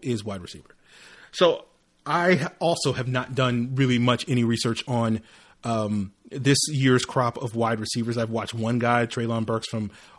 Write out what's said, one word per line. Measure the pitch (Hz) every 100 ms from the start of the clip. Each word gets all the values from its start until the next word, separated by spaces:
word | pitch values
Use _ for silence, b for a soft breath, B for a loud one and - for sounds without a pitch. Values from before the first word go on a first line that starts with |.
is | 131 117
wide | 107 98
receiver." | 85 76 - - B B B B B
So | - 175 135 - _ _ _ -
I | 160 175 175
ha-, | 151 -
also | 160 165 143
have | 104 123
not | 127 127
done | 131 127 120 120
really | 135 131 120
much, | 120 117 -
any | 123
research | 117 113 120 110 -
on, | 120 113 110 B B B B
um, | 113 113 107 104 98 - -
this | - 131 139 -
year's | 147 131 127 -
crop | 139 123 117
of | 131 113
wide | 113 113
receivers. | 107 120 117 120
I've | 113
watched | 113 101
one | 113 110 120
guy, | 120 120 120
Treylon | - 117 113 110
Burks | 113 -
from | 113 104 B B